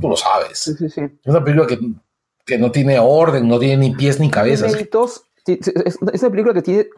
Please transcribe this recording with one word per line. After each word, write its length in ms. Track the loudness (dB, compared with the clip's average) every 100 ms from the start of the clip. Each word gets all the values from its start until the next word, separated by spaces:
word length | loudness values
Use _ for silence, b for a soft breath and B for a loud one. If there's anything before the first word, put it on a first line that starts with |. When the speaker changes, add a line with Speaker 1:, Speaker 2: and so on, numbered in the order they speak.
Speaker 1:
tú 80 | -4
lo 80 | -2
sabes. 420 | 0 0 -2 -8
Speaker 2:
Sí, 160 | -8 -6
sí, 120 | -6
sí. 100 | -6
Speaker 1:
Es 240 | -10 _ 0
una 180 | 0
película 240 | 2 2 2
que, 100 | -2 -6 -10 _ _ _ _
que 140 | -6 -2
no 140 | 0
tiene 260 | 2 2 4
orden, 480 | 4 4 2 2 2
no 140 | 2
tiene 160 | 2 2
ni 180 | 2
pies 240 | 0 0 0
ni 100 | 0
cabezas. 440 | 2 2 2 0
Speaker 2:
Méritos, 500 | -2 -2 -2 -2 -6 _ _ -4
sí, 140 | -4
sí, 100 | -2 -4 -4
es, 100 | -4 -4
es 100 | -2
una 80 | -2
película 220 | 0 0
que 100 | 0
tiene, 240 | 0 -2 -2